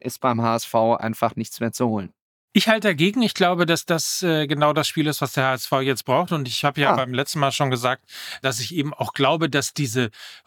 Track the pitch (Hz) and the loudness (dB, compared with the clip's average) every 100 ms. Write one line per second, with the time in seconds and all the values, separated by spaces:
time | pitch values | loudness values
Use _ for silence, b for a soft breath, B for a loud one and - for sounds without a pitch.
0 | 123 - 131 117 117 113 - 117 113 117 | -12 -2 0 2 0 0 0 0 2 2
1 | 113 110 113 - 113 - 117 - 123 107 | -2 -2 -2 -2 -10 -4 -6 -2 -2 -2
2 | 90 _ _ _ _ 208 226 220 208 151 | -6 _ _ _ _ 2 4 2 2 2
3 | 180 226 226 - 180 175 170 165 - 165 | 2 2 0 4 2 4 4 2 2 -2
4 | - - 180 156 147 147 151 151 147 - | 0 -2 0 2 2 2 2 2 0 0
5 | 151 143 - - 131 127 - 135 135 127 | 0 0 -2 0 0 0 0 0 0 -2
6 | - 131 175 165 127 113 147 147 143 139 | 0 0 2 -2 -4 -2 -2 2 0 2
7 | 127 127 151 160 139 - 143 123 123 131 | -2 -2 -4 -2 -2 0 0 0 -2 -4
8 | _ B B B 135 120 113 170 143 - | _ B B B -4 -4 -6 -4 -4 -4
9 | - - 135 160 160 139 - - 135 120 | -6 0 2 2 0 0 -2 -4 -2 0
10 | 117 B B B | -2 B B B